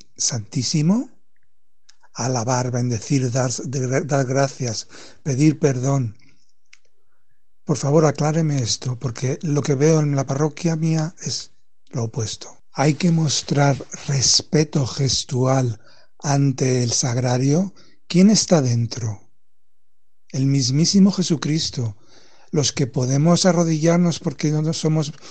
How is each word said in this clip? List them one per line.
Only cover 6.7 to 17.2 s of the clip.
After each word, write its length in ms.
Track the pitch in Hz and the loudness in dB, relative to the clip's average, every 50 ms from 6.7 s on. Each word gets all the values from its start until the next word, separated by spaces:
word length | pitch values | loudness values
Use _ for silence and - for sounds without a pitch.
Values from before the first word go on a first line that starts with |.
| - - - - - - - - - - - - - - - - - - - - | -20 -20 -20 -20 -20 -20 -20 -20 -20 -20 -20 -20 -20 -20 -20 -20 -20 -10 -6 -4
Por 60 | 156 - | -4 -2
favor, 280 | - 139 143 165 156 | 0 2 4 4 4
acláreme 560 | 151 139 - 147 151 156 165 160 156 143 139 | 4 2 0 0 0 0 0 0 0 0 -2
esto, 360 | 123 104 - - - 131 127 117 | -2 -2 -4 -4 -6 -6 -6 -6
porque 400 | - 131 113 - - 127 143 - - | -6 -8 -6 -4 -4 -4 -4 -4 -4
lo 180 | 165 147 147 | -2 0 0
que 140 | 139 - 143 | 0 0 0
veo 240 | 131 143 160 165 156 | 2 4 4 4 4
en 140 | 151 147 143 | 2 2 0
la 100 | 139 135 | 0 -2
parroquia 500 | 131 143 135 151 156 - - - 165 165 | -2 -2 -2 -2 -2 -2 -2 -2 -2 -2
mía 400 | 160 160 160 160 160 156 156 - - | 0 0 0 0 0 -2 -4 -6 -10
es 300 | - 143 - - - - - - - - - - - - | -10 -10 -10 -10 -10 -14 -20 -20 -20 -20 -20 -20 -18 -10
lo 140 | - 139 117 | -8 -6 -6
opuesto. 520 | 110 - - 110 104 - - - - - - - - - | -6 -4 -6 -6 -6 -8 -12 -14 -18 -20 -20 -20 -10 -4
¿Hay 220 | - 139 151 147 | 0 2 2 2
que 160 | - - 175 | 2 2 2
mostrar 680 | 165 165 160 147 127 - - - 160 143 143 143 139 123 - - - - - - | 2 2 2 0 -2 -4 -4 -2 0 2 4 2 2 0 -4 -10 -16 -12 -8 -4
respeto 800 | 143 139 120 - - - - - - 151 156 156 - 156 135 104 | -2 0 0 2 2 0 0 0 0 0 0 0 0 -2 -2 -2
gestual 920 | - - 139 131 - - - - 139 123 127 131 131 135 131 123 110 - - - - - - - - - | -2 -2 -2 -2 -2 -4 -4 -4 -2 0 0 2 2 2 0 0 -4 -6 -12 -18 -20 -20 -20 -20 -16 -8
ante 640 | - 143 139 139 139 139 127 123 139 131 127 127 123 | -4 0 0 2 2 2 0 0 0 0 2 0 0
el 80 | 120 | 0
sagrario? 840 | 113 - - 131 117 127 | 0 0 0 0 0 0